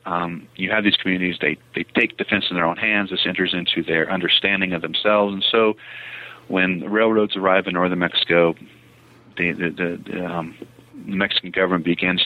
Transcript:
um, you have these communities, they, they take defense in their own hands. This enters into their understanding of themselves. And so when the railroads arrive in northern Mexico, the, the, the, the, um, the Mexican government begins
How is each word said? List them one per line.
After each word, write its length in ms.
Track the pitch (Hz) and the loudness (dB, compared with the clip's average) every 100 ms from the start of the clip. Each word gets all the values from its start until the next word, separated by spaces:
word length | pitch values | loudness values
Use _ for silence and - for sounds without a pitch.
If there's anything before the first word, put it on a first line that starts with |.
| - | -6
um, 420 | 87 85 82 - - | -4 -4 -6 -14 -8
you 160 | 95 | -2
have 120 | 107 | 2
these 120 | 104 - | 2 2
communities, 420 | 95 92 90 85 | 0 0 -2 0
they, 180 | 73 76 _ - | -2 -2 _ -8
they 80 | |
take 340 | 90 - 117 - | -2 0 0 -2
defense 280 | 104 104 - | -2 0 0
in 60 | 90 | 0
their 100 | 82 | 0
own 120 | 87 | 0
hands. 340 | 110 104 98 | 0 0 0
This 140 | 92 92 | -2 -2
enters 280 | 90 90 | 0 -2
into 300 | 90 85 - | -2 -2 -2
their 280 | 82 80 80 | 0 0 0
understanding 600 | 92 85 - 98 98 92 | -2 0 2 2 0 0
of 80 | 87 | -2
themselves. 520 | 80 80 107 104 101 | -4 -2 2 4 2
And 120 | 98 - | 0 0
so 280 | 113 110 107 - - - - - - - | 4 2 0 -10 -18 -16 -16 -18 -20 -4
when 320 | 95 92 87 | 0 0 0
the 100 | 101 | -2
railroads 460 | 107 113 110 104 101 | 2 4 4 2 2
arrive 320 | 95 95 95 | 4 4 2
in 60 | 87 | 0
northern 240 | 90 90 | 0 2
Mexico, 560 | 87 - - 85 85 - - - - - - - - - | 0 0 2 4 4 2 -10 -20 -20 -20 -20 -20 -18 -4
the, 140 | 87 | -2
the, 180 | 80 85 | -2 -4
the, 320 | 78 87 87 - | -2 -4 -4 -8
the, 140 | - 87 | -8 -6
um, 300 | 85 82 - - - - - - | -6 -8 -12 -20 -20 -20 -18 -6
the 100 | 95 | -2
Mexican 360 | 98 - 92 | 0 -2 -4
government 340 | 95 92 90 85 | 0 2 2 0
begins 400 | 85 92 90 | 0 0 0